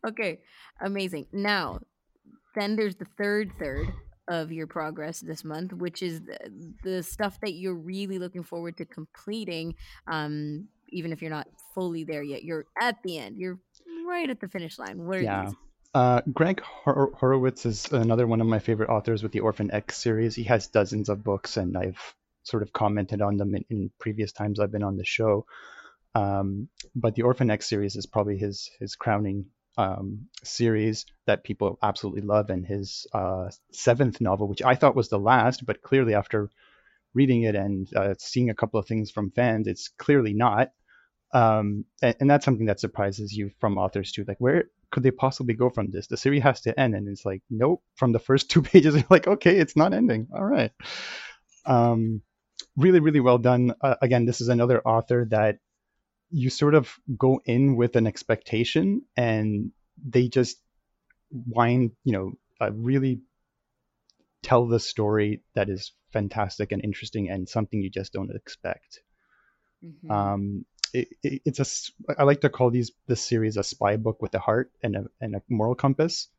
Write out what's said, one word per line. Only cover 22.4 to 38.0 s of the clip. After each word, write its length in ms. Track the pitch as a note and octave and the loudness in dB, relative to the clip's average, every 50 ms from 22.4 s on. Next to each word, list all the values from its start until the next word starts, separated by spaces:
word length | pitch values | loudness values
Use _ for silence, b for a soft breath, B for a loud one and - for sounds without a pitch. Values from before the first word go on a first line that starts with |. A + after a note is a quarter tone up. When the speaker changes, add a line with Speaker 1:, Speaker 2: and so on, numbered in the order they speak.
| _ | _
Speaker 2:
sort 200 | - - A2+ G#2 | -6 -4 -4 -4
of 80 | G2+ | -4
commented 500 | _ - A2 G#2 G#2 G#2 G2+ F#2 - G2+ | _ -2 0 0 0 0 -2 -2 -2 -2
on 140 | G#2 G2+ G2+ | -2 0 0
them 180 | G2+ G2+ G2+ G2+ | 0 -2 -2 -4
in, 100 | G2 - _ | -4 -6 _
in 220 | A#2 G#2+ F#2+ G2 _ _ | -6 -6 -6 -6 _ _
previous 320 | - A2+ G#2+ G#2+ G#2+ G2 | -8 -8 -6 -4 -6 -8
times 300 | - - G#2 G#2 G#2 G#2 | -6 -6 -6 -4 -2 -2
I've 100 | G#2 G2 | -2 -2
been 120 | G#2 G#2 G#2 | -2 -4 -4
on 120 | G2+ G2 | -4 -4
the 80 | F#2+ F2+ | -6 -6
show. 420 | - - - A2 A2 G#2 G2+ A2+ B B B B B B B B B B B B _ _ | -8 -6 -2 0 2 2 0 0 B B B B B B B B B B B B _ _
Um, 540 | A2+ G2+ G2+ G2 G2 G2 G2 G2 G2+ A2+ D#3+ _ _ - - _ | -2 -2 0 -2 -2 -2 -2 -4 -6 -8 -10 _ _ -20 -10 _
but 200 | C3 A#2 A#2 A2 | -2 -2 -2 -2
the 80 | - A#2 | 2 2
Orphan 280 | B2 B2+ - C3 A#2+ | 2 2 2 2 0
X 160 | G#2+ G#2 - - | 0 0 -2 -4
series 300 | - G#2 G2+ G2+ G2 - | -2 -2 -2 -2 -4 -8
is 80 | G2 | -12
probably 320 | - _ A2 G#2 G#2 G#2 F#2+ | -6 _ -2 0 0 -2 -2
his, 320 | G#2+ G2+ G2+ - - - _ _ | -2 -4 -4 -6 -12 -16 _ _
his 160 | - G2 - | -12 -12 -12
crowning, 520 | _ - - G#2+ G#2 G#2+ G2 G2 G2+ G2 F#2+ _ _ _ _ _ - | _ -2 0 0 0 0 -2 -4 -6 -8 -10 _ _ _ _ _ -2
um, 500 | G#2+ F#2+ F#2+ F#2+ F#2+ G2 G2 G#2+ A2 - _ - _ | -2 -2 -2 -6 -8 -8 -10 -10 -14 -16 _ -20 _
series 600 | - - - A#2+ A#2 A2 G#2+ G#2+ A2+ A2 A2 - _ _ _ _ - | -12 -6 -2 0 2 2 2 0 0 -2 -4 -8 _ _ _ _ 0
that 160 | G#2 - _ | 0 0 _
people 340 | - G#2 - G#2 G2 - - - | -6 -4 -2 -2 -2 -2 0 -2
absolutely 380 | G#2 G2 - - G#2 F#2 G2 | -2 -2 -2 -6 -8 -6 -6
love, 280 | G2+ G2+ G#2 G#2+ G#2 G#2 | -4 2 2 2 2 2
and 160 | G2+ F2+ F2+ | -4 -6 -4
his, 400 | F2 G2 G2+ G2 G2 - - - - - | -4 -6 -6 -6 -8 -10 -14 -16 -6 -6
uh, 360 | A2+ F#2+ F#2 F#2+ F#2 F#2 F2+ - - _ _ _ | -4 -2 -2 -4 -4 -6 -10 -12 -16 _ _ _
seventh 480 | - - - B2 B2 C#3+ B2 A2+ - | -2 2 2 2 4 2 0 0 -2
novel, 260 | A#2 G2 F#2+ G2 G#2 G2+ | 0 0 0 0 0 -4
which 140 | G2+ - - | -4 -2 2
I 120 | B2+ B2+ | 2 2
thought 200 | - - C#3 - | 4 4 4 4
was 140 | C3 A2 - | 2 -2 0
the 100 | - G2+ | -2 -2
last, 460 | G2+ G#2+ B2 B2+ A2 A#2+ B2+ - - | 2 4 4 4 4 2 0 -2 -4
but 160 | A2+ A2 - | -6 -6 -6
clearly 320 | _ - - C3 C3 A2+ G#2+ | _ 0 2 2 4 4 2
after 360 | G#2 G2 - - G#2+ G#2 G#2 b b b b b b b b b b b b _ | 0 0 0 -2 -2 -2 -4 b b b b b b b b b b b b _
reading 300 | A#2+ C#3 C3 B2+ A#2 A#2 | 2 4 4 4 4 4
it 120 | A2 G#2 | 2 0
and, 380 | G2+ G2 G2+ G2+ F#2+ F#2+ - - | 0 0 -2 -2 -4 -4 -4 -2
uh, 160 | G2+ | 0